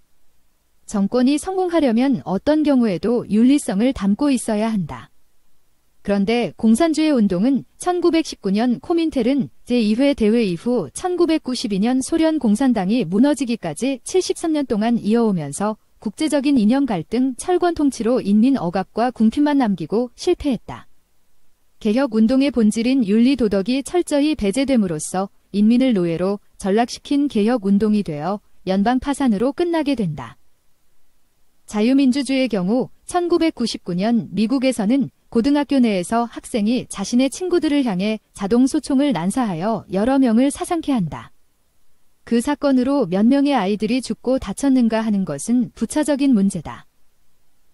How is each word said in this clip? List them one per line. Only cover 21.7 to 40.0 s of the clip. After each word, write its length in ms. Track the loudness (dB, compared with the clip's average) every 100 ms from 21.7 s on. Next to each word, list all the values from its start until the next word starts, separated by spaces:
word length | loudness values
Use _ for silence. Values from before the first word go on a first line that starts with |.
| -6
개혁 360 | -2 0 2 2
운동의 360 | 4 4 2
본질인 540 | 2 2 2 0 0 2
윤리 300 | 4 4 2
도덕이 480 | 0 0 -2 -4
철저히 500 | -2 -2 0 0 0 0
배제됨으로써 920 | -2 0 0 0 0 -4 -6 -6 -6 _ _
인민을 420 | 0 4 4 4
노예로 460 | 2 0 -2 -2 -4 _ -8
전락시킨 720 | -2 0 0 -4 -4 -2 0
개혁 380 | 0 0 0 0
운동이 380 | 2 2 0
되어 360 | -2 -6 -6 -6 _ -12 -4
연방 340 | 0 0 0
파산으로 540 | -2 -2 0 2 0
끝나게 420 | -2 -2 0 -2 -2
된다. 420 | -2 -6 -12 -18 -20 _ _ _ _ -20 -20 _ _ _ _ _ -8
자유민주주의의 800 | 0 2 4 4 2 0 0 0
경우 420 | 0 0 -2 -2 -10 -6
천구백구십구 880 | -4 0 2 0 -2 -6 -6 -6 -2
년 340 | 0 0 -2
미국에서는 800 | -2 0 0 0 0 0 0 -2 _ -4
고등학교 500 | 0 2 0 2 2
내에서 440 | 2 0 -2 -4 -4
학생이 640 | -8 -6 -2 0 -2 -4
자신의 400 | -10 -2 0 0
친구들을 560 | -2 -2 0 0 0 0
향해 340 | -2 -2 -4 _
자동 320 | -8 0 2 2
소총을 480 | 0 -2 0 2
난사하여 720 | 0 -2 -2 -2 -2 -4 -4 -4
여러 260 | -2